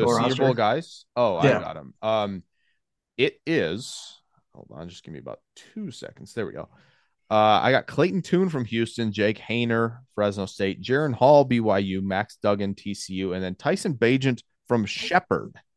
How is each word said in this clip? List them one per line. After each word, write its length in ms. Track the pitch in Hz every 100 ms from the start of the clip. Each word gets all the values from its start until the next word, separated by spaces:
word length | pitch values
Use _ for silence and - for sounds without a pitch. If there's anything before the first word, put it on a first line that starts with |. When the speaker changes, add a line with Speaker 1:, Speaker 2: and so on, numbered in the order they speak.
| 117
Speaker 1:
Senior 0 |
Speaker 2:
Bowl 300 | 113 123 131
Speaker 1:
Bowl 100 | 135
Speaker 2:
roster. 80 |
Speaker 1:
guys? 500 | 117 107 143 - - _
Oh, 220 | - 113 85
I 80 |
Speaker 2:
Yeah. 160 | 139 107
Speaker 1:
got 160 | 82 80
'em. 180 | 67 -
Um, 420 | 110 110 101 95 - _ _ _ _ _ _ -
it 220 | 147 - 151
is, 760 | 143 80 101 - - - - _ _ _
hold 140 | - -
on, 180 | 64 85
just 160 | 85
give 80 | -
me 60 | 71
about 220 | 64 - _
two 360 | - - 220 185
seconds. 420 | - - - -
There 140 | 120 98
we 60 |
go. 180 | 78 - _ _ _ _ _ _
Uh, 300 | 107 107 101
I 100 | 123
got 140 | 131 -
Clayton 360 | - 180 185
Tune 260 | - 180 190
from 160 | 143
Houston, 480 | 113 113 113 - 110
Jake 260 | 104 104 104
Haener, 600 | - 117 117 113 117 117 _
Fresno 320 | - 101 98 95
State, 340 | - 98 90
Jaren 320 | 95 139 151
Hall, 320 | 117 131 147
B 160 | 127 120
Y 180 | 110 98
U, 220 | 98 95
Max 360 | 98 95 104 -
Duggan, 380 | 104 101 98
T 200 | 98 104
C 200 | 101 - 92
U, 180 | 95
and 100 | 92
then 100 | 92
Tyson 400 | 92 143 190 190
Bagent 480 | 127 117 131 135 120 _ _ -
from 200 | 120 101
Shepherd 720 | - - 175 - 82 - - _